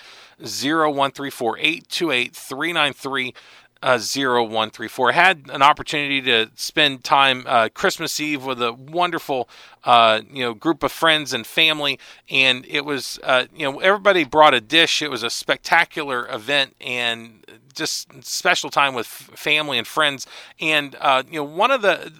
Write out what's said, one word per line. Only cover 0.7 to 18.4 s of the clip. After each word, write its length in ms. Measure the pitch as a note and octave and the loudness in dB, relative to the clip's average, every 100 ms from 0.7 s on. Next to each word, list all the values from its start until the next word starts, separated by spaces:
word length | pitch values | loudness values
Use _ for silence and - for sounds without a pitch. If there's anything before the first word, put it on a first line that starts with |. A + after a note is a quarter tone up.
| D#3+ D3+ | 2 2
one 220 | C#3 C#3 | 2 -2
three 180 | - C#3 | -4 -10
four, 300 | - A#2 G#2+ | -4 -4 -2
eight 280 | D3+ E3 - | -2 -2 -8
two 200 | - E3+ | -4 -2
eight, 260 | B2 A#2+ - | -2 -4 -8
three 380 | - C3 D#3+ | -12 -6 -4
nine 200 | E3+ C#3+ | 0 -2
three, 420 | B2+ C3+ C3+ B2+ - - - _ - | -2 -6 -6 -6 -10 -20 -20 _ -4
uh, 160 | C3 B2 | 0 0
zero 440 | G2+ C3+ C3+ B2 | 0 -2 2 2
one 280 | A2+ A2 A2 | 0 -2 -4
three 160 | - A2 | -6 -10
four. 240 | - B2 | -2 2
Had 360 | C#3+ F#3 E3+ C3+ | 4 4 2 -4
an 80 | C#3+ | 4
opportunity 580 | C#3 D3+ - D3+ C#3+ C#3 | 4 4 -2 -4 -2 -2
to 260 | B2+ A#2 A2+ - | 2 2 2 -6
spend 480 | - - D3 C3 | -4 0 0 0
time, 400 | - C#3 C3+ B2+ B2 | 2 4 4 2 0
uh, 240 | B2+ A2 | 2 2
Christmas 480 | - F#3+ - D#3 - | 0 -2 -2 -6 -6
Eve 240 | D3+ C#3+ | -4 -4
with 200 | C3 B2 | -4 -4
a 100 | A#2+ | -4
wonderful, 760 | B2 C3+ E3+ F3 E3 - C3 A#2 - - - | -6 -8 -4 -2 -4 -4 -4 -6 -12 -20 -4
uh, 380 | - A#2+ A2+ A2 A2 | 4 6 6 4 -2
you 100 | C3+ | -8
know, 120 | B2 G#2+ | -6 -4
group 260 | D#3+ D3+ | -2 0
of 100 | C#3 | -2
friends 420 | - E3 D#3 C3+ | 0 2 2 0
and 120 | B2 A2 | -8 -4
family, 540 | - D#3+ D#3 C#3+ B2+ - - - | 0 0 0 -4 -6 -12 -20 -4
and 340 | C#3 C3 B2+ - | 0 2 0 -4
it 160 | D3+ | -6
was, 360 | D3 C#3 - - | -4 -6 -8 -8
uh, 240 | - B2+ - - | 0 0 0 -6
you 160 | C#3+ | -6
know, 80 | C#3 | 0
everybody 440 | F#3+ G#3 G3+ F#3 | 0 2 2 2
brought 320 | C3+ D#3 D3+ B2+ | 2 6 6 6
a 60 | |
dish. 420 | G#2+ D#3+ D#3+ - | 2 4 4 2
It 80 | D3+ | -4
was 100 | B2+ | -4
a 80 | A#2 | -4
spectacular 960 | - - C3+ - E3 E3+ - C#3+ B2 A#2+ | -4 -4 -4 2 2 2 -2 -4 -4 -6
event 420 | B2+ G#2+ C#3+ C3+ - | -8 -2 0 0 -6
and 640 | C3+ B2 A#2+ A2+ A#2 G#2+ - A2+ B2+ | -8 -4 -2 -4 -10 -20 -20 -20 _
just 520 | C3+ D#3 - - C3+ - | -8 -6 -6 -10 -16 -10
special 440 | - | -4